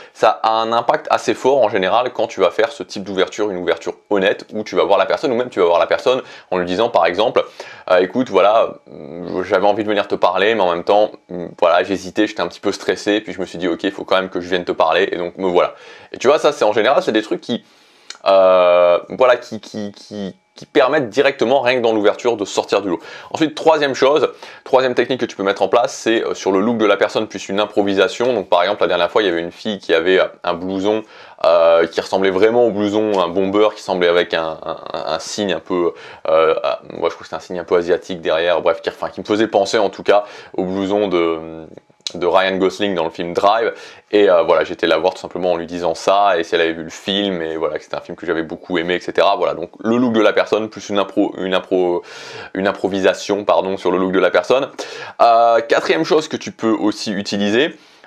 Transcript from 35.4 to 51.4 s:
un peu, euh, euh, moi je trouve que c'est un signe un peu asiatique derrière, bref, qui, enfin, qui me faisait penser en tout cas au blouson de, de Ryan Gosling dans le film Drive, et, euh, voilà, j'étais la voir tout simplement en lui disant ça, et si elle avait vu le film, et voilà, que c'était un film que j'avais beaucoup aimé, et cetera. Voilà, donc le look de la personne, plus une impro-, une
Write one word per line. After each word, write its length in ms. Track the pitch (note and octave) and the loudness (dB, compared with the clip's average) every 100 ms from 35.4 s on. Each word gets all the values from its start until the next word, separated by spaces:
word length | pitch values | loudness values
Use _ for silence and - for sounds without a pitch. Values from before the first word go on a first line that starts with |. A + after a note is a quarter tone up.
| G#2 | -4
un 80 | D#2+ | -4
peu, 320 | - F#2 E2 - - - - | -4 -2 -2 -4 -12 -10 0
euh, 280 | D#2+ D#2+ - | 4 4 2
euh, 60 | C2+ - - | -2 -4 -8
moi 160 | E2 E2+ | -4 -4
je 40 | |
trouve 100 | - | -4
que 40 | - | -10
c'est 80 | E2 | -12
un 40 | |
signe 180 | - F2+ | -8 -8
un 60 | |
peu 120 | E2 F2+ | 0 0
asiatique 460 | F2 E2+ - F#2 | 2 -2 -2 -6
derrière, 400 | E2+ D#2+ F2 D#2+ | -2 0 0 2
bref, 180 | E2+ E2 | 0 -2
qui, 80 | F#2 | -4
enfin, 220 | - E2+ | -8 -8
qui 100 | - | -8
me 60 | F#2 | -2
faisait 200 | G#2+ G#2+ | 0 2
penser 300 | G#2 F#2+ A#2 | 2 2 0
en 140 | G2 | 0
tout 120 | - | 0
cas 220 | F#2 G2+ - - - | 2 2 2 -10 -10
au 100 | - | -6
blouson 440 | F#2 F#2+ F#2+ G#2 G2+ | -4 -2 -2 0 0
de, 580 | F2 E2 E2 D#2+ D#2+ D#2+ - - _ - | 0 0 -2 -8 -14 -18 -20 -20 _ -12
de 120 | F2 F2 | -4 0
Ryan 300 | F#2 F#2+ F#2+ | 2 2 2
Gosling 380 | F#2 F2+ G#2 | 0 0 -2
dans 100 | F2+ | -2
le 60 | D#2+ | -4
film 240 | - F2 | -6 -6
Drive, 400 | E2+ G2+ A2+ A2 - - - _ | 0 2 2 -2 -6 -12 -20 _
et, 180 | G#2 G2+ | 4 6
euh, 120 | F2 | 4
voilà, 200 | E2 E2 | 4 2
j'étais 220 | D#2+ E2+ E2+ | 0 -2 0
la 100 | D#2+ | 2
voir 160 | F2+ | 0
tout 80 | - | -2
simplement 320 | - F2+ F2+ | -8 -4 -2
en 40 | E2+ | -2
lui 100 | E2 | -4
disant 280 | F2 E2+ | -4 -4
ça, 440 | E2 - G2 G2+ F2 | -2 0 2 2 0
et 40 | |
si 120 | E2+ | 0
elle 80 | F2 | 0
avait 100 | E2 | 0
vu 120 | E2 | -2
le 60 | D#2 | -10
film, 520 | - - G2 G2+ F2 | -12 -6 -4 -2 -4
et 160 | D#2+ D#2+ | -6 -4
voilà, 180 | D#2 D#2 | -4 -6
que 80 | |
c'était 120 | - D2 | -8 -12
un 40 | |
film 160 | - E2+ | -10 -10
que 80 | |
j'avais 180 | E2 E2 | -6 -4
beaucoup 360 | D#2 E2+ - F2 | -6 -10 -6 -4
aimé, 160 | E2+ | -2
et 60 | F2+ | -4
cetera. 360 | - E2 E2+ G2+ | -2 0 2 2
Voilà, 160 | E2 | -2
donc 180 | D2+ F2 - | -4 -10 -6
le 180 | G#2 A#2+ | -2 0
look 160 | B2+ | 2
de 80 | A2+ | 2
la 100 | G#2 | 4
personne, 380 | F#2+ F2 G#2+ G#2+ | 2 2 0 -2
plus 180 | - - | -10 -6
une 100 | G2+ | -4
impro-, 360 | F#2+ - G2 | -2 0 -2
une 180 | - | -2